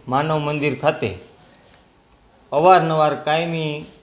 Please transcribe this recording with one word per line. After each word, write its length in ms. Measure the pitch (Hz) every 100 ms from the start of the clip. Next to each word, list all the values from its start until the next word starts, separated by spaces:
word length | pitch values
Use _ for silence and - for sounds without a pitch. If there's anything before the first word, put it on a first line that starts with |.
| -
માનવ 300 | 131 156 156
મંદિર 360 | 147 151 147
ખાતે 440 | 127 147 - 110 90 - - - _ _ - _ _ _ _ _ _ _
અવારનવાર 640 | 139 180 180 160 156 151
કાયમી 720 | 143 151 160 170 165 156 147 - -